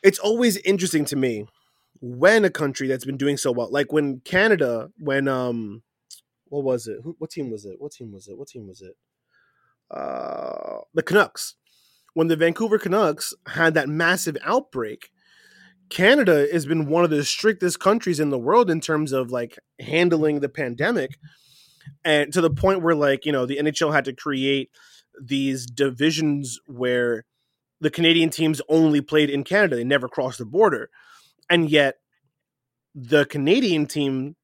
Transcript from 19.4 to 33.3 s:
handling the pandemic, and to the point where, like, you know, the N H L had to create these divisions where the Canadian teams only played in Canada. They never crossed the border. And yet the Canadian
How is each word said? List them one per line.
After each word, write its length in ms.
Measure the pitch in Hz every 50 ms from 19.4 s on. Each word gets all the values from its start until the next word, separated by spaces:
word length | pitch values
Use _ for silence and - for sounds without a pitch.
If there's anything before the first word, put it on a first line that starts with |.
| 120 117 - - _ _ _ _
handling 600 | 117 - 147 165 180 180 170 156 151 151 151 143
the 80 | 139 135
pandemic, 680 | _ - 147 123 120 117 143 202 240 202 135 135 - _ - 151 _ _ _ _ _ _ _ _ _ _ _ - - _ _
and 280 | 170 151 147 147 143 -
to 80 | 185
the 100 | 165 165
point 320 | 143 139 - 190 196 185 165
where, 120 | 165 165
like, 320 | 147 147 143 139 135 -
you 60 | 151 147
know, 140 | 135 127
the 120 | 123 139 139
N 100 | 147 156
H 140 | 147 - 170
L 100 | 151 151
had 120 | 147 131
to 60 | 135 127
create 580 | - - 151 139 135 131 139 139 139 131 - _ _ _ _ - - _ _ _ -
these 460 | 139 117 139 139 139 135 131 131 123
divisions 960 | 123 120 117 139 139 123 120 143 156 160 151 160 151 147 143 139 127 120 - _
where 580 | - 135 120 127 123 123 123 123 120 117 110 113 _ _ _ _ _ _ _ _ _ _ _
the 100 | 156 151
Canadian 400 | - - 170 165 165 165 160 156
teams 300 | - - 160 156 156 135 - -
only 320 | 156 165 160 156 151 147
played 300 | 135 - 156 151 151 139
in 140 | 143 139 135
Canada. 320 | - 185 202 208 175 139
They 80 | 120 120
never 240 | 123 143 135 123 123
crossed 300 | - - 131 127 120 -
the 80 | 123
border. 440 | 107 120 180 220 202 147 113 117 - _ _ _ _ - - _ _ _ _ _ _
And 200 | 175 175 165 151
yet 260 | 151 147 143 135 - _ _ _ _ _ _ _ _ _ _ _ _ _ _ _ _ _ _ _ _
the 320 | 143 127 117 156 147 143
Canadian 600 | 139